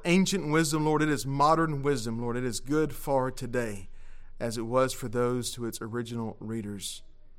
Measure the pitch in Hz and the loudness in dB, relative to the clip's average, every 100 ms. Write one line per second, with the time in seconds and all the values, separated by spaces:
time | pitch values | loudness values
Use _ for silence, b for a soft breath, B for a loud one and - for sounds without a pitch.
0 | 180 175 185 196 151 156 160 156 151 151 | 4 4 6 2 2 4 4 2 2 4
1 | 151 139 123 139 147 160 160 143 135 135 | 4 2 0 4 6 6 4 0 0 0
2 | 113 113 120 120 127 110 - 151 151 139 | -2 -4 -2 -2 -2 -4 0 2 2 -2
3 | - 135 131 127 127 120 117 98 92 b | 0 0 0 -4 -4 -2 -2 -6 -10 b
4 | b b b - 117 113 113 127 131 - | b b b -6 -4 -4 0 2 2 0
5 | 127 120 123 123 117 - 117 - 113 117 | -4 0 0 0 -4 -6 -6 -6 -6 -6
6 | 117 117 110 - 104 113 101 101 - - | -6 -6 -6 -8 -8 -6 -6 -8 -8 -10
7 | - - - | -14 -18 -20